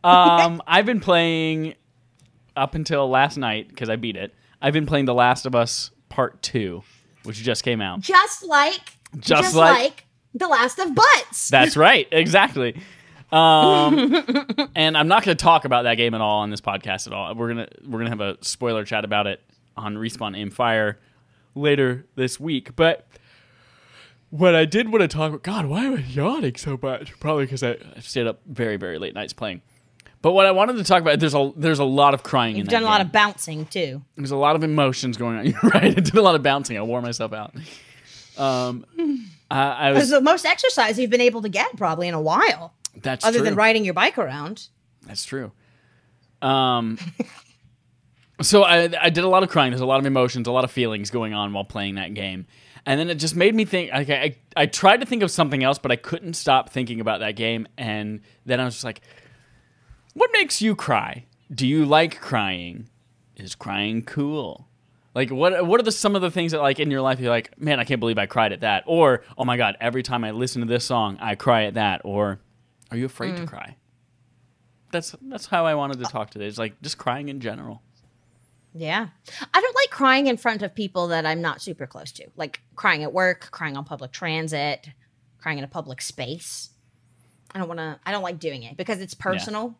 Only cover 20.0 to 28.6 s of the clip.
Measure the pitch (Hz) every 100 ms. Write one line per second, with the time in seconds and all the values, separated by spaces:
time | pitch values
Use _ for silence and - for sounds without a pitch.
20 | 113 - 107 98 104 - 120 110 107 104
21 | _ _ _ _ _ - 147 143 131 123
22 | - - 127 - 156 139 - 123 165 -
23 | _ - _ _ _ _ _ _ _ -
24 | - _ _ 151 180 165 160 180 226 220
25 | 170 151 156 151 - 214 147 160 269 254
26 | 127 131 156 294 175 123 - 135 135 127
27 | - - 151 156 135 131 123 120 - -
28 | 120 135 113 - - 117